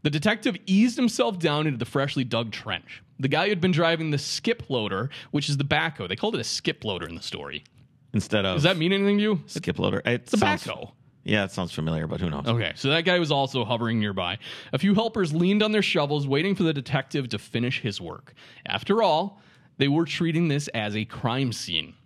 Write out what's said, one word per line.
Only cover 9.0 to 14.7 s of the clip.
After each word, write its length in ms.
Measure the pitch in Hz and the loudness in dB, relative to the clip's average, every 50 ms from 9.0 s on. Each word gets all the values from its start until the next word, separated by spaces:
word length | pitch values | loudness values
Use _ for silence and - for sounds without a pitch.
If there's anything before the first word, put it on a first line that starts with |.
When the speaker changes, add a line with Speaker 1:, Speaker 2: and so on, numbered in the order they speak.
| 196 202 202 208 | 2 2 4 4
Speaker 1:
to 40 | |
you? 180 | 208 214 208 156 - | 2 2 0 -2 -4
Speaker 2:
skip 320 | - - 165 - - - - | -8 -10 -6 -4 -4 -2 0
loader. 200 | 90 98 98 98 - | 0 0 0 0 0
It 180 | 123 120 123 | 0 -2 -2
Speaker 1:
It's 120 | - - - | -2 0 2
a 20 | 208 | 4
Speaker 2:
sounds 260 | - 294 302 - - | 4 4 2 0 -4
Speaker 1:
backhoe. 260 | - - - - - - _ _ _ _ _ _ | -8 -8 -10 -12 -16 -16 _ _ _ _ _ _
Speaker 2:
Yeah, 200 | - 107 104 98 | 0 0 0 0
it 80 | 92 | -2
sounds 200 | - - 92 82 | -2 -4 -4 -4
familiar, 340 | - - 80 80 80 78 80 78 | -4 -4 -2 -2 -2 -2 -2 -4
but 120 | - - | -4 -4
who 80 | 90 85 | -2 -2
knows? 180 | 73 69 69 | -4 -2 0
Speaker 1:
Okay, 260 | - 117 120 104 80 - | 0 0 0 0 -2 -4
so 160 | - - 135 | -4 -2 0
that 140 | 151 165 170 | 0 0 2
guy 120 | 185 180 175 | 2 2 2
was 100 | 170 143 | 2 2
also 340 | 151 139 139 131 - 131 113 | 2 0 0 0 0 -2 0
hovering 360 | 101 123 113 120 113 113 113 | 0 0 0 0 0 0 0
nearby. 380 | 107 104 95 95 90 87 98 - - - - - - - | 0 0 -2 -2 -2 -2 -4 -6 -10 -14 -14 -14 -10 -4